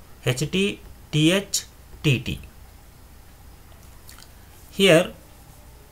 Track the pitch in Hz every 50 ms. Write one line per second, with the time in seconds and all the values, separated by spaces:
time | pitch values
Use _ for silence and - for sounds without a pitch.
0 | - - - - - 127 123 - 156 139 - 185 196 202 202 - - - - -
1 | - - - 151 156 160 185 202 196 - - - - - - - - - - -
2 | - 151 123 107 - - - - - - - - - - - - - - - -
3 | - - - - - - - - - - - - - - - - - - - -
4 | - - - - - - - - - - - - - - - - 196 185 156 170
5 | 185 - - - - - - - - - - - - - - - - -